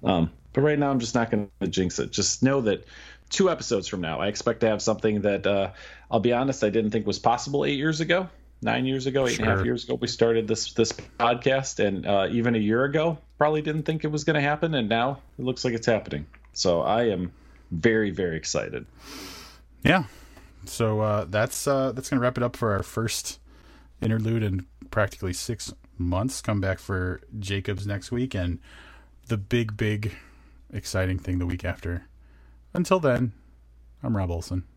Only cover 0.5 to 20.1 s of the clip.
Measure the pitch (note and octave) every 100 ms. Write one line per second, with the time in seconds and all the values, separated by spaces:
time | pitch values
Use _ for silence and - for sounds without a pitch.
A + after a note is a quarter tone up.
0.5 | - D3 D3 C#3+ C3+ A#2 A#2+ A2+ A2 G2+
1.5 | _ F#2+ F2+ F#2 - B1+ - G2 - C3
2.5 | C#3 A2 F#2+ - - - - - - F#3+
3.5 | - - G#2 F#2 G2 E2 D#2 F#2+ G#2 -
4.5 | A2+ A2+ G#2+ - G#2+ A2 G#2 G2+ G2 F#2+
5.5 | G2+ G2 - - - - A2+ A2 A#2+ C3+
6.5 | C3 G#2+ G#2+ G#2+ A2+ G#2 F#2+ A#2 B2 -
7.5 | C#3+ C#3+ C#3+ D3+ D#3 D#3+ F3 F#3 - -
8.5 | - A2+ A#2 C3 C3 C3 C3 B2+ A#2 A2+
9.5 | G2 F#2+ A#2+ - B2 A#2+ - A#2 A2+ A2
10.5 | A2+ - - A2+ - - - A#2+ A#2+ C3+
11.5 | C3+ C3+ - G#2 F#2+ G2+ G2+ F#2+ A#2 A#2
12.5 | A#2 G#2 A2+ C#3 D3+ E3 D#3 - - D3
13.5 | D#3 D3+ D#3 D3+ D#3+ D3+ D3+ D3 D3+ C#3+
14.5 | D3 E3 D3+ G#2+ A2+ B2 C3 - - B2+
15.5 | B2 B2+ A2+ A#2 A2+ - D2 D#2 - -
16.5 | - F#2+ E2+ C2 A2 A#2+ F#2 F2+ - -
17.5 | - - E2+ A2+ A2 G#2+ F2+ F2+ D#2+ -
18.5 | - G1+ B1 A1 - - - - - -
19.5 | - - - - F3+ D3